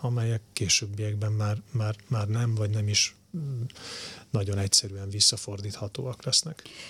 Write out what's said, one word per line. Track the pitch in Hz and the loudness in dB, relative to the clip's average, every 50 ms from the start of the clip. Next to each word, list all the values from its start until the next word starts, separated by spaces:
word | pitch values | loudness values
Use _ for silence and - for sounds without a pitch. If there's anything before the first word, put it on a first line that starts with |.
amelyek | - 123 123 120 113 117 113 110 - - - | -2 0 0 2 2 2 0 -2 -4 -6 -6
későbbiekben | - 104 90 - - 107 101 101 104 107 107 104 104 107 104 | -4 0 2 2 2 2 -2 -4 -2 -2 -2 0 0 0 2
már, | 107 107 104 104 107 - - - | 2 2 2 2 0 -2 -4 -2
már, | - 113 107 107 107 - - | -2 0 0 0 -2 -4 -4
már | - 123 107 107 | -2 0 0 2
nem, | 101 110 117 120 117 113 | 0 0 2 2 2 2
vagy | 107 107 101 | 2 2 2
nem | 107 110 104 | 2 2 2
is, | 104 104 - - - - - _ _ - | 2 4 2 2 2 -2 -10 _ _ -8
mm, | 170 147 139 131 120 120 123 - - - - - - - - - - - - | -6 -4 -4 -4 -4 -6 -6 -8 -12 -14 -12 -12 -12 -12 -12 -14 -16 -6 -2
nagyon | - 107 98 104 98 | 0 0 2 2 0
egyszerűen | 101 98 101 - - - 98 98 98 98 98 | 0 2 4 4 4 4 2 -6 -8 -6 -6
visszafordíthatóak | 98 104 - - 117 - - - 101 98 101 104 - - 107 101 - - 127 127 123 - - | 2 4 4 4 4 2 -4 -8 -8 -6 -6 -8 -6 -6 -8 -6 -6 -6 -6 -6 -6 -4 -2
lesznek. | 127 - - - 160 160 - - - - - - | 2 2 2 2 0 -8 -12 -16 -18 -18 -16 -16